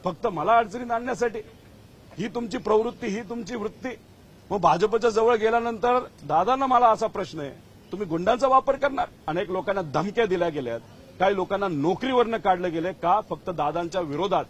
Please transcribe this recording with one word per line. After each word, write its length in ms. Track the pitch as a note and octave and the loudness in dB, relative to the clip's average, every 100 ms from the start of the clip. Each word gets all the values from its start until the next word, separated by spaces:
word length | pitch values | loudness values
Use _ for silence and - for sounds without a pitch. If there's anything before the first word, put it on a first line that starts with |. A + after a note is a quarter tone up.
फक्त 240 | F#3 E3 A#3 | -6 -4 -6
मला 300 | E3 E3 A#3 | -2 2 2
अडचणीत 340 | A3+ A3+ A#3+ | 2 -6 -6
आणण्यासाठी. 480 | G#3 B3 A3+ A#3+ G#3+ - - - - - - - - | -4 -4 -2 -2 -4 -14 -20 -20 -20 -20 -20 -20 -8
ही 100 | G#3+ | -6
तुमची 300 | A#3+ A#3 A#3+ | -6 -6 -6
प्रवृत्ती, 500 | G#3 G#3+ A3+ A#3 A#3 | 2 2 2 -4 -6
ही 140 | G3 | -6
तुमची 340 | G#3 A#3 F#3+ A#3+ | -6 -10 -8 -6
वृत्ती. 400 | G#3 - B3+ - - - - - - | -8 -8 -10 -10 -16 -20 -20 -20 -6
मग 100 | G3 | 2
भाजपच्या 500 | E3+ E3 G#3 A3+ A#3 | 4 4 2 2 2
जवळ 260 | G#3+ A3+ A#3+ | 4 4 4
गेल्यानंतर 640 | A3 A#3 A#3 A3+ A#3+ B3 - - | 4 2 0 -2 0 0 -2 -14
दादांना 420 | C#3+ D#3 F#3+ C4+ C4+ | 0 2 2 0 2
मला 220 | B3 A#3+ | 6 6
असा 200 | G#3+ A3 | 4 0
प्रश्न 320 | G#3+ F#3 D#3 | -4 -8 -8
आहे, 120 | C#3+ - - - - | -10 -12 -20 -20 -12
तुम्ही 160 | F3+ G3+ | -8 -4
गुंडांचा 400 | E3 F#3+ A#3+ C4 | -2 0 2 4
वापर 280 | C4 C4+ - | 4 4 0
करणार? 320 | C4+ C4+ - - - | 0 -2 -6 -6 -6
अनेक 220 | D#3+ G3+ | -4 -2
लोकांना 300 | F#3 F#3 G3 D#3+ | -4 -2 -2 -2
धमक्या 320 | D3 F#3 G#3 A3+ | -2 -2 0 0
दिल्या 240 | F3+ E3+ | 2 0
गेल्यात, 300 | D3+ B2 A#2 - - - - | -2 -6 -8 -10 -20 -20 0
काही 160 | F#3 G3+ | 2 2
लोकांना 320 | F3+ G3+ G3 | -2 -2 -2
नोकरीवरनं 720 | D3+ D3+ F#3+ B3+ B3+ A#3+ A3+ | 0 0 0 0 2 2 0
काढलं 340 | G3 F3+ F3+ | 0 0 0
गेलंय. 220 | E3 E3+ | -2 -6
का? 260 | F3+ E3+ G3+ G#3 | -4 0 0 0
फक्त 200 | D#3+ - | -8 -8
दादांच्या 520 | D#3+ D3 D#3+ E3+ F#3 | -4 -2 -2 -4 -4
विरोधात 440 | E3 D3 F#3+ F3 C3+ | -4 -4 0 0 -2